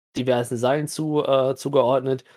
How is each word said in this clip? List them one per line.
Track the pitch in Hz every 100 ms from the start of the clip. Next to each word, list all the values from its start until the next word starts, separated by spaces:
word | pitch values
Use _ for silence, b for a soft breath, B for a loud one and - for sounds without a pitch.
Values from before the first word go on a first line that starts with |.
| _ -
diversen | 127 123 117 120
Seilen | 123 151 147
zu, | - 156 147
äh, | 139 135 131 135
zugeordnet, | 143 143 123 135 131 131 b